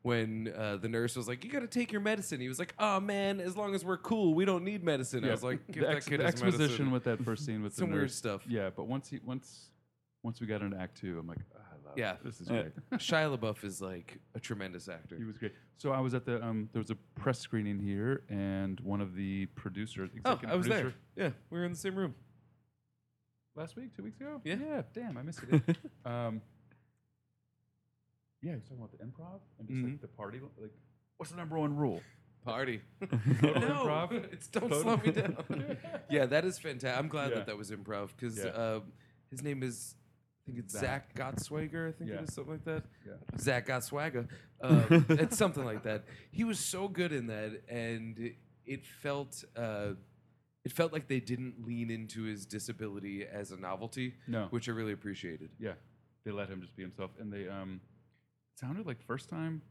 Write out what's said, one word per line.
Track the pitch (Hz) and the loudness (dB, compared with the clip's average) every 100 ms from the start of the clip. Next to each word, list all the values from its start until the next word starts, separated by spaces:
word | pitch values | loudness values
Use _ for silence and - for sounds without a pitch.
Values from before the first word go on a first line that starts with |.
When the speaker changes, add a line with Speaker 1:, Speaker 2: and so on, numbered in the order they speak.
Speaker 1:
when, | 123 117 113 110 110 85 | 4 2 2 0 -4 -2
uh, | 107 98 | -2 -2
the | 113 | 0
nurse | 117 120 123 | 2 0 -2
was | 113 | -4
like, | 123 220 | -6 -4
"You | |
gotta | 285 240 | -4 -2
take | 247 240 | -2 0
your | 214 | 0
medicine." | 208 214 190 143 | 2 0 -2 -4
He | 127 | -4
was | 131 | -4
like, | 175 - | -6 0
"Oh, | 214 190 | 2 4
man, | 202 202 196 202 | 2 2 2 2
as | 180 185 | -2 -2
long | 208 196 | 0 0
as | 170 | 0
we're | 185 | -2
cool, | - 220 185 | 2 6 8
we | 160 | 8
don't | 196 180 | 6 6
need | 180 208 | 2 2
medicine." | 170 139 127 127 | 2 2 2 0
I | 131 | 2
Speaker 2:
Yeah. | |
Speaker 1:
was | 107 | 2
like, | 127 139 - | 0 -2 -4
"Give | 160 | 0
Speaker 2:
The | - | 2
Speaker 1:
that | 147 | 2
Speaker 2:
ex-, | - | 2
Speaker 1:
kid | 143 | 4
Speaker 2:
the | 170 | 4
Speaker 1:
his | |
Speaker 2:
exposition | - 190 151 151 | 6 4 6 4
Speaker 1:
medicine." | 117 139 | 4 4
Speaker 2:
with | 127 | 4
that | 120 113 | 2 2
first | 120 110 147 | 0 -2 -2
scene | 107 | -2
with | 104 | -2
the | - | 0
Speaker 1:
Some | 98 | 2
weird | 151 | 2
Speaker 2:
nurse. | 139 - | 2 0
Speaker 1:
stuff. | 113 98 - | -2 -4 -2
Speaker 2:
Yeah, | 113 95 | 0 0
but | 90 110 | -2 -2
once | 135 - | -2 -4
he, | 139 | -10
once, | 120 127 - - - _ _ _ _ _ | -6 -8 -8 -20 -20 _ _ _ _ _
once | 117 117 | -8 -6
we | 113 | -2
got | 104 | 0
into | 101 95 | 0 -2
Act | 90 - | -6 -6
Two, | 95 82 | -6 -4
I'm | 82 | -6
like, | 85 - - | -8 -10 -16
"Ah, | - | -20
I | 76 71 | -18 -8
love | 71 | -2
Speaker 1:
Yeah. | 107 | -2
Speaker 2:
it. | 90 | -2
This | - 113 | -8 -10
is | 170 | -2
Speaker 3:
Yeah. | 117 | 0
Speaker 2:
great." | 78 - | 0 -8
<laughs> | - 254 | -6 -4
Speaker 1:
Shia | - 160 156 131 | 2 4 4 2
LaBeouf | 110 104 104 | 0 -2 -6
is, | 90 | -6
like, | 95 90 - - - | -6 -6 -10 -18 -12
a | - | -12
tremendous | - 104 95 87 95 | -6 -4 -4 -6 -8
actor. | 82 - 85 | -10 -10 -8
Speaker 2:
He | 113 | -8
was | 104 | -6
great. | 107 - - - | -6 -8 -20 -6
So | 147 | 0
I | 135 | 2
was | 131 | 2
at | 123 123 | 0 0
the, | 120 117 | -2 0
um, | 110 107 | -2 -2
there | 113 | -2
was | 107 | -2
a | 113 | -6
press | - - 135 123 | -8 -2 0 0
screening | - 113 104 101 | 0 0 0 0
here, | 101 98 117 139 - | 0 0 0 0 -2
and | 101 98 95 98 95 | -2 0 0 -2 -2
one | 98 101 | -2 0
of | 98 90 | -2 -2
the | 98 98 95 | -2 0 -2
producers, | - 101 92 110 - 95 | -4 -8 -6 -6 -4 -6
Speaker 1:
Oh, | 117 254 | -2 0
Speaker 2:
executive | 226 117 | 0 2
Speaker 1:
I | 175 | 2
was | 180 | 4
Speaker 2:
producer, | 214 131 - - - | 2 2 -4 -12 -2
Speaker 1:
there. | 180 | -2
Yeah, | - - | -2 -6
we | 170 | -2
were | 175 | -2
in | |
the | 170 | -2
same | 196 190 | -2 0
room. | 175 120 - - _ _ _ _ _ _ _ _ _ _ _ 147 | -2 -4 -20 -20 _ _ _ _ _ _ _ _ _ _ _ -12
Speaker 2:
last | 160 - | -10 -10
week, | 254 - | -14 -12
two | |
weeks | 202 214 | -12 -10
ago. | 277 294 220 | -10 -8 -4
Speaker 1:
Yeah. | 277 | -2
Speaker 2:
Yeah. | 302 294 - | -2 -4 -4
Damn, | - 240 127 | -8 -6 -6
I | |
missed | 143 - | -8 -10
it. | 123 151 - 170 - | 4 4 6 0 -2
Speaker 1:
<laughs> | - 123 | -10 -4
Speaker 2:
Um, | 120 117 110 - - - - _ _ _ _ _ _ _ _ _ _ _ _ _ _ _ _ | -2 -2 -2 -8 -20 -20 -20 _ _ _ _ _ _ _ _ _ _ _ _ _ _ _ _
yeah, | 156 | -6
he | 139 | -6
was | |
talking | 104 127 | -10 -14
about | 113 - | -14 -12
the | |
improv | 110 143 165 196 - - | -14 -14 -16 -16 -20 -16
and | 110 | -6
just, | 131 | -2
like, | 123 | -2
Speaker 1:
Mm-hmm. | 143 | -4
Speaker 2:
the | - | -12
party. | - 104 120 131 - | -10 -10 -10 -14 -14
Like, | 107 - - _ _ _ | -16 -16 -20 _ _ _
what's | 165 | -10
the | 175 | -8
number | 165 160 | -2 2
one | 147 143 | 2 4
rule? | 143 85 - - - - 123 | 2 2 -6 -20 -20 -8 -4
Speaker 1:
Party. | 113 135 110 - | 0 0 -2 -6
Speaker 2:
<laughs> | - | -10
Go | 196 | 0
to | 120 110 120 147 156 | 2 4 6 6 6
Speaker 1:
No, | - 285 247 | 4 2 2
Speaker 2:
improv. | 156 175 | 2 0
Speaker 1:
<laughs> | 240 - | -2 -6
it's | - - | -12 -4
don't | 214 240 | -2 2
Speaker 2:
Go | 147 | 4
to | |
Speaker 1:
slow | 220 226 | 6 6
me | - | 6
down. | - 196 - 156 160 139 - - | 4 0 -2 -4 -4 -4 -6 -6
Speaker 2:
<laughs> | - - | -8 2
Speaker 1:
Yeah, | 143 127 | 4 6
that | 147 180 | 6 4
is | 175 | -2
fanta-, | 160 127 131 127 | -6 -4 0 0
I'm | 156 | 0
glad | 151 139 | 0 2
Speaker 2:
Yeah. | 117 | 0
Speaker 1:
that | 101 | 0
that | 104 | -4
was | 104 | -4
improv | 104 104 101 101 - | -8 -4 -4 -4 -4
'cause, | 120 110 | -4 -2
Speaker 2:
Yeah. | 95 | -2
Speaker 1:
uh, | 113 113 110 98 - - - _ | 0 0 0 -4 -18 -20 -20 _
his | 131 | -6
name | 147 139 | -4 -2
is, | 131 113 - - | -4 -6 -12 -14
I | _ _ _ _ - | _ _ _ _ -10
think | 120 | -8
it's | 107 | -6
Zach | 107 127 135 - - | -2 0 0 -4 -6
Speaker 2:
Zach. | 131 - | -4 -4
Speaker 1:
Gottschweiger, | - 151 156 165 165 | -4 -4 -2 -2 -4
I | |
think | 160 160 | -4 -6
Speaker 2:
Yeah. | 101 | -6
Speaker 1:
it | 151 | -6
is, | |
something | - 139 | -6 -8
like | 156 | -6
that. | 165 156 - - 104 | -4 -4 -6 -16 -16
Speaker 2:
Yeah. | 98 - - | -12 -8 0
Speaker 1:
Zach | - 123 123 | 2 2 2
Gottschweiger. | 127 117 143 156 127 117 | -2 -2 -2 0 -2 -4
Speaker 3:
<laughs> | - - - | -8 -18 -4
Speaker 1:
Um, | 131 151 113 165 139 | 10 10 12 10 12
it's | 156 160 233 | 8 6 6
something | 202 147 | 4 4
like | 127 107 | -2 -2
that. | 110 107 - - - | -2 -2 -6 -18 -8
He | 156 | 0
was | 226 208 | 0 0
so | - 185 196 | -2 -2 -2
good | 175 175 | 0 0
in | 147 117 | 0 -2
that, | 107 107 107 - | -4 -4 -6 -6
and | 120 113 113 113 110 | -4 -2 -4 -6 -6
it, | 117 117 - - 113 | -8 -8 -20 -18 -8
it | 139 - | -8 -8
felt, | - 143 143 131 - - 117 | -6 -2 -2 -4 -10 -12 -4
uh, | 117 104 104 92 - - _ _ _ _ - | -2 -2 -2 -4 -12 -20 _ _ _ _ -6
it | |
felt | - - | 2 2
like | 156 - | 2 0
they | 131 | 0
didn't | 107 123 127 113 117 | 0 -4 -4 -8 -6
lean | 117 117 | -2 -2
into | 113 110 113 | -4 -6 -6
his | 110 104 95 | -4 -4 -6
disability | 104 101 85 110 101 98 98 101 | -8 -6 -6 -6 -6 -6 -6 -6
as | 104 95 | -6 -8
a | 92 | -6
novelty, | 92 92 113 131 127 123 - | -6 -4 -4 -4 -6 -6 -4
Speaker 2:
No. | 113 98 | -2 0
Speaker 1:
which | 120 117 | -2 -2
I | |
really | 113 110 | -2 -2
appreciated. | 101 104 95 87 78 78 - | -2 -6 -6 -8 -8 -12 -8
Speaker 2:
Yeah, | 107 85 - _ _ _ 110 | -8 -8 -16 _ _ _ -6
they | |
let | 101 98 | -4 -4
him | 95 | -6
just | 90 - | -10 -10
be | |
himself, | 90 95 92 - | -10 -6 -8 -6
and | 107 | -8
they, | 101 95 | -6 -6
um, | 98 95 92 - - _ _ _ _ _ | -6 -8 -10 -14 -20 _ _ _ _ _
it | - | -10
sounded | 127 175 196 | -6 -4 -6
like | 117 | -8
first-time | - 131 - 165 160 156 - | -4 -6 -4 -4 -4 -4 -10